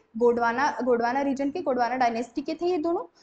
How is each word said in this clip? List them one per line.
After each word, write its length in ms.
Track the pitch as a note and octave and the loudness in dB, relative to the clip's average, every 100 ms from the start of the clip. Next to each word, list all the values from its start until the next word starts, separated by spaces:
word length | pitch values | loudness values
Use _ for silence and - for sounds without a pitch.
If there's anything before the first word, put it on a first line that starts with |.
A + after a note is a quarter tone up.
| _ A3 | _ 2
गोडवाना, 640 | A#3+ A#3+ A#3 A#3+ C#4+ - | 2 4 0 2 0 0
गोडवाना 360 | B3+ A#3 A#3 C4 | 0 2 2 0
रीजन 300 | C#4 C4+ C#4 | 0 0 -2
के, 120 | F#4 | -2
गोडवाना 340 | D4+ B3 A#3 B3+ | -2 0 0 2
dynasty 460 | A#3+ A3+ B3+ - | 0 0 -4 -6
के 120 | C#4+ | -6
थे 120 | D#4+ F4 | -2 0
ये 120 | F4+ | 0
दोनों। 260 | D#4+ F4+ B4+ _ | 0 -2 -4 _